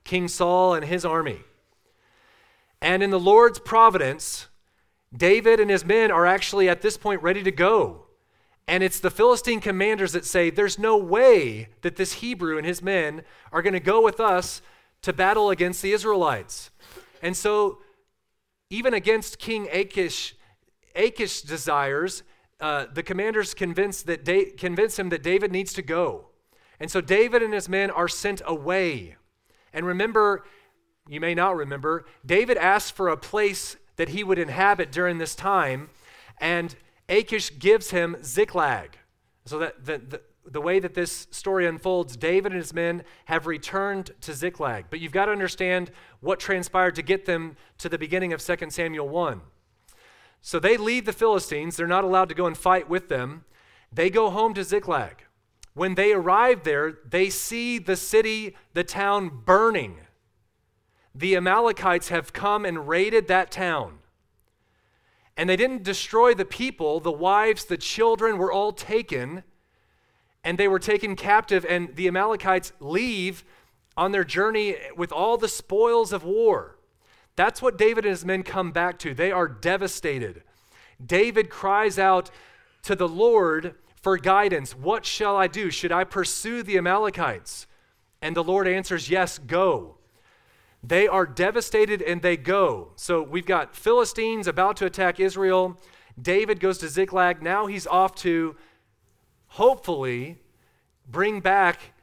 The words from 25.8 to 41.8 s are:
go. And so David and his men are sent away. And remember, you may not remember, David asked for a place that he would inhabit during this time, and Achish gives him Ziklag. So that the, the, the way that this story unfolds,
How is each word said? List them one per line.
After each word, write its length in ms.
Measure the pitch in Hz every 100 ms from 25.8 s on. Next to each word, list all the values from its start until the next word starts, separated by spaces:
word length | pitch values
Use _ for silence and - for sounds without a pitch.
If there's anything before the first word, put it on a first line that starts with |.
go. 460 | 143 165 165 - - _ _ _ _ -
And 120 | 156
so 80 | 190
David 400 | 135 190 233 240
and 120 | 226
his 160 | 208 175
men 200 | 190 196
are 180 | 165 175
sent 320 | - 208 196 151
away. 680 | 160 143 185 180 131 85 - _ _ _ _ _
And 120 | 156 175
remember, 600 | 180 214 220 208 196 - _ _ _ _ _ -
you 140 | 147
may 120 | 165
not 220 | 170 185 175
remember, 500 | 143 139 147 165 - _ 131
David 320 | 180 240 220
asked 360 | 180 202 -
for 140 | - 185
a 100 | 156
place 600 | - 214 202 185 - - _ -
that 140 | 165
he 140 | 175
would 140 | 196 185
inhabit 540 | 160 131 196 202 160
during 260 | 135 180 170
this 160 | 160
time, 560 | - 196 196 143 131 151 _ _ - - -
and 360 | 160 175 170 - _ _ -
Achish 480 | 190 226 220 - 147
gives 320 | 185 220 -
him 260 | 180 170 170
Ziklag. 720 | 139 185 208 180 147 113 76 - _ _ _ _ 117
So 120 | 151
that 280 | 160 - 131
the, 120 | 147
the, 240 | 127 147 _ _ -
the 160 | 139
way 180 | 160 190
that 140 | 180
this 340 | 180 170 - -
story 340 | - 196 190 175
unfolds, 500 | 160